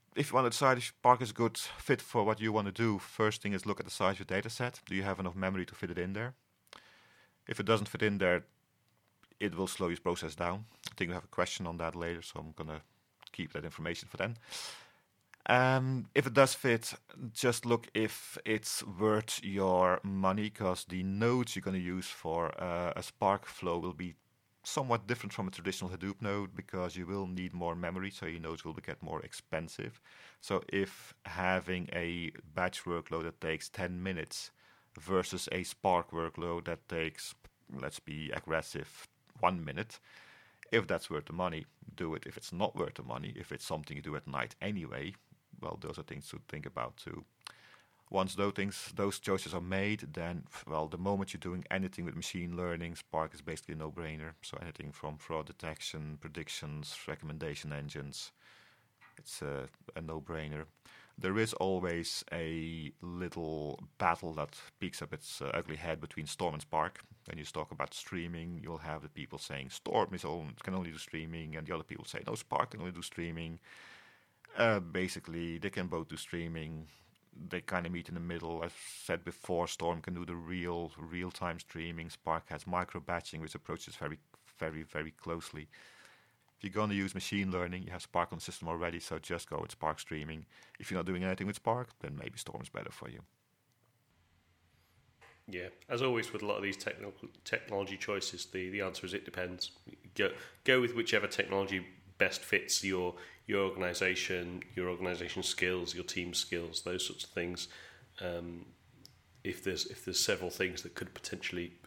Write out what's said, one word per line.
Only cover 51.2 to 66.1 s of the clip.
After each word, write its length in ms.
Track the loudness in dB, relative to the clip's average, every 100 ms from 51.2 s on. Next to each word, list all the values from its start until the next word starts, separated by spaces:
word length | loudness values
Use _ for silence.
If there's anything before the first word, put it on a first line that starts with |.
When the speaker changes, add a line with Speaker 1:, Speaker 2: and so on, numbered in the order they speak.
| 0
Speaker 1:
you're 40 | -4
doing 280 | -4 -6 -2
anything 360 | 0 0 -2 -6
with 100 | -4
machine 400 | -4 -4 -4 -2
learning, 380 | -2 -2 -4
Spark 400 | -8 -2 0 0
is 80 | -2
basically 320 | -8 -8 -6
a 40 | -6
no-brainer. 540 | -4 -4 -6 -4 -8 -10
So 160 | -10 -8
anything 280 | -8 -8 -10
from 280 | -6 -8 -8
fraud 260 | -2 -2
detection, 720 | -2 -6 -6 -6 -6 -6 -6 -8
predictions, 800 | -10 -8 -8 -6 -6 -6 -8 -8 -6
recommendation 680 | -6 -6 -6 -4 -6 -6
engines, 580 | -6 -6 -8 -8 -8 -12 -14 -20 -20 -20 _ _ _ -20 -20
it's 240 | -14 -6
a, 260 | -4 -4 -6 -12 -14
a 60 | -10
no-brainer. 640 | -6 -6 -4 -6 -4 -6 -8 _ -20 -20 -20 -4
There 200 | 0 4
is 160 | 2
always 720 | 2 2 4 2 0 0 -4 -4
a 600 | -4 -2 -2 -4 -4 -8 -8
little 800 | -8 -4 -4 -4 -2 -2 -2 -6 -10 _
battle 380 | 2 2 -2
that 200 | -2 -4 -6 -18 _
peeks 220 | -6 -6
up 140 | -8
its, 260 | -8 -10 -6
uh, 100 | -2
ugly 220 | -2 -2 -4
head 220 | -2 -2
between 280 | -4